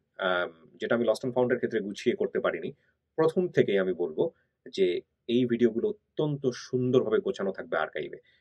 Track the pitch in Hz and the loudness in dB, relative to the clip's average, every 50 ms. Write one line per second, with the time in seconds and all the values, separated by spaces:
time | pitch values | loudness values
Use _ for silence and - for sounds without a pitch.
0 | _ _ _ - 95 92 90 90 87 101 - - - - - - 110 104 123 117 | _ _ _ -4 -2 0 0 0 0 -2 -6 -12 -20 -20 -12 -10 -2 0 0 2
1 | 117 110 110 - - 127 110 127 127 123 123 120 - 107 107 110 95 104 98 - | 2 2 0 0 -2 -2 0 0 2 2 2 0 0 -2 -2 -4 -4 -4 -8 -2
2 | - 120 101 - 104 - - - - 90 82 85 82 - - - _ _ _ _ | 0 0 0 0 -2 -2 -2 -2 -2 -2 -2 -2 -6 -10 -12 -12 _ _ _ _
3 | _ _ _ - 160 160 - 190 180 170 - 143 - - 101 95 92 92 90 82 | _ _ _ 0 0 2 2 0 -2 0 2 2 2 4 4 2 2 2 0 -2
4 | 87 80 78 - - - - _ _ _ _ _ _ - - - 95 90 87 - | -2 -4 0 0 -2 -2 -2 _ _ _ _ _ _ -10 0 2 2 2 2 -2
5 | - _ _ _ _ - 117 127 127 117 117 113 120 113 107 113 104 107 104 - | -6 _ _ _ _ 0 2 2 2 2 4 4 4 4 4 2 -2 -2 -4 -6
6 | _ _ _ - 156 151 147 139 143 127 123 - - - - 127 127 127 123 127 | _ _ _ -2 -2 -2 -2 -2 -2 -4 -4 -4 -8 -4 -2 -2 0 4 4 4
7 | 113 107 107 101 - 98 95 - 98 95 95 - 85 82 82 80 78 - - 78 | 4 4 2 0 0 -2 -4 -2 -4 -4 -4 -6 -6 -4 -2 -2 -2 -2 -4 -8
8 | 78 - - - - _ _ _ | -8 -8 -10 -14 -18 _ _ _